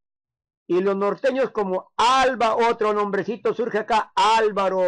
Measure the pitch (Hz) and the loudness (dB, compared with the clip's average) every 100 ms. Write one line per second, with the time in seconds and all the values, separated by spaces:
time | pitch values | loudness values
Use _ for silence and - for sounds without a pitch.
0 | _ _ _ _ _ _ - 175 196 196 | _ _ _ _ _ _ -4 0 0 0
1 | 202 185 269 254 247 - 196 185 - - | -2 -2 -2 -2 -2 -4 -4 -4 -6 0
2 | 226 262 262 240 226 220 233 233 214 208 | 2 4 2 2 0 2 0 2 0 0
3 | 208 196 185 233 226 202 240 208 208 220 | -2 -2 -4 -4 -4 -2 -2 -4 0 -2
4 | - - 202 226 214 196 190 185 | 0 0 2 4 2 0 -2 0